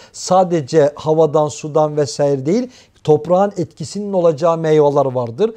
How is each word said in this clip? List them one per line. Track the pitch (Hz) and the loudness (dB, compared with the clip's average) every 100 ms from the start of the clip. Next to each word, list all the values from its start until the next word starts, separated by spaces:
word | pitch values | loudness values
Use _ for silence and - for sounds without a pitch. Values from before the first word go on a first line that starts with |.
| - | -20
sadece | - - 185 180 170 131 156 143 | -14 0 2 2 -2 0 2 2
havadan, | - 156 156 156 156 151 | 0 -2 2 2 2 -2
sudan | 143 156 147 156 147 | -6 -4 0 0 0
vesaire | 143 - 143 139 135 | -4 -2 0 0 0
değil, | 214 247 - _ _ | -2 -4 -12 _ _
toprağın | - 151 156 180 202 202 | 0 0 2 0 0 -2
etkisinin | 160 - 151 196 202 | -8 -10 -12 -10 -4
olacağı | 190 170 147 170 165 | 0 0 2 0 0
meyveler | 160 156 147 143 135 | 2 4 4 2 0
vardır. | 127 117 120 220 | -2 -6 -4 -4